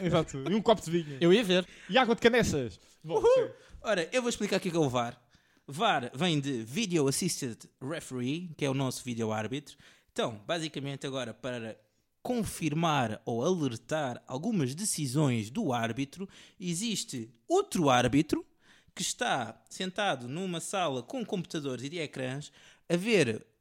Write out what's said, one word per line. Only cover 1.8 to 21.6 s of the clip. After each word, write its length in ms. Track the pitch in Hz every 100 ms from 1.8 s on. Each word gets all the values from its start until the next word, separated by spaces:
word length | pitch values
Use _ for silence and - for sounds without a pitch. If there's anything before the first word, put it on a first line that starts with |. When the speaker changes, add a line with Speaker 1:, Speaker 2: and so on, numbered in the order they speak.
| -
Speaker 1:
E 80 | 208
água 180 | 233 233
de 40 |
canessas. 580 | 233 240 202 160 120 - _ _
Bom, 140 | 156 330
Speaker 3:
Uhul. 100 | 440
Speaker 1:
sim. 160 | 508 - - - -
Speaker 3:
Ora, 280 | 233 196 160
eu 80 | 254
vou 80 | 240
explicar 280 | 226 208 190
o 40 |
que 80 | 185
é 20 |
que 40 | 165
é 40 |
o 80 | 143
var. 280 | 123 117 - _ _ _ _ -
var 420 | 143 220 156 123
vem 260 | 127 180 151
de 240 | 139 127
Video 420 | 113 151 208 170 135
Assisted 500 | 135 175 - 131 110 - _
Referee, 720 | 131 160 - 127 123 160 180 143
que 60 |
é 40 | 143
o 40 |
nosso 300 | 135 131 -
vídeo 260 | 123 117 110
árbitro. 460 | 110 107 135 - - - _ _
Então, 300 | - 180 104
basicamente 600 | 104 170 160 151 135 139 147
agora 260 | 131 120
para 460 | 110 131 123 110 - _ _ _ _ - 247
confirmar 800 | 196 - 156 147 170 147 117 107
ou 200 | - 117
alertar 800 | 147 185 139 113 - 156 135 117 -
algumas 480 | 131 190 208 127
decisões 760 | 147 208 - 139 135 147 120 107
do 220 | 156 185
árbitro, 560 | 120 113 117 139 170 190 - - -
existe 680 | 180 170 233 190 - 131 113 - -
outro 420 | 370 403 196 147
árbitro 560 | 123 120 135 - 330 - _ _ - _
que 80 | -
está 580 | 185 - 240 156 110 - -
sentado 600 | - 190 202 202 135 120
numa 320 | 151 190 165
sala 420 | - 202 165 131
com 220 | 117 269
computadores 600 | 208 196 160 170